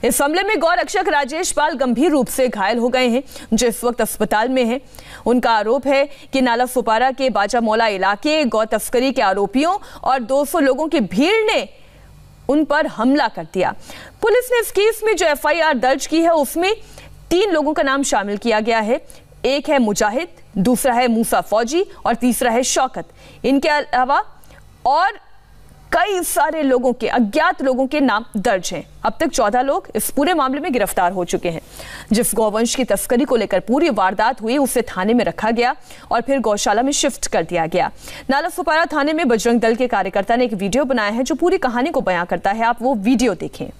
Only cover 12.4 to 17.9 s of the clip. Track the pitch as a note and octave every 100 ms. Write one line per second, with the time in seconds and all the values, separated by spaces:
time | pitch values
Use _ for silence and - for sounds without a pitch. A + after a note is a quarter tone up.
12.4 | - D4+ D4+ G#3 D4+ - A#3 D4 C4 -
13.4 | D#3+ F#3 F#3 G3+ - - - - A4+ A#4+
14.4 | B4 A#4+ G#4 - G#4+ A4 G#4+ F#4 E4+ D4
15.4 | D4+ E4+ D#4+ C4+ B3+ C4+ - D#4+ E4 E4
16.4 | C#4 D#4+ F4+ A4 - - - - - E4+
17.4 | G#4+ - C#4 D#4 C#4+